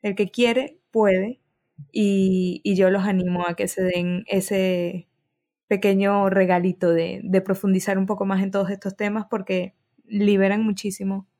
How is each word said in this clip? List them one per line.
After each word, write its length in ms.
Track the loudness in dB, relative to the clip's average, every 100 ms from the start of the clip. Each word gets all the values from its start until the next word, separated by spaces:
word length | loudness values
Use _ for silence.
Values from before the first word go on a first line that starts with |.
El 100 | -4
que 160 | -2 -4
quiere, 480 | 2 2 2 -4 _ _
puede, 480 | 0 2 2 0 -8 _ _ _ -20 -10
y, 720 | 0 2 2 2 2 0 -4
y 120 | -2 2
yo 160 | 4
los 140 | 2 0
animo 420 | 0 0 -2 -2
a 80 | -4
que 120 | -6
se 140 | -2
den 420 | -2 -2 -2 -4 -2
ese 800 | -4 -2 -2 0 0 -4 -6 -14 _ _ _ _ _ _
pequeño 640 | 0 2 2 2 2 2
regalito 640 | 2 2 2 2 0 0
de, 300 | 2 0 -6
de 180 | 0 0
profundizar 560 | 0 -2 2 0 0 -2
un 80 | -2
poco 200 | -2 -2
más 180 | 0
en 80 | 0
todos 180 | -2 -2
estos 260 | -4 -8 -6
temas, 300 | -4 -4 -4
porque 440 | -6 -2 -4 -4 _ _ _ _
liberan 580 | 0 2 4 2 2
muchísimo 640 | -2 -2 -6 -6 -6 -6 -10